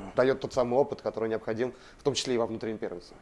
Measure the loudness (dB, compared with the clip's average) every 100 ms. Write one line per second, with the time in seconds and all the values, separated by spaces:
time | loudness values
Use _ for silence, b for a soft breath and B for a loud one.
0 | -4 2 4 4 0 0 2 4 2 0
1 | -4 -2 -2 -2 -2 -2 -2 -4 b b
2 | -2 -2 0 0 0 -2 -6 -4 -6 -8
3 | -12 -20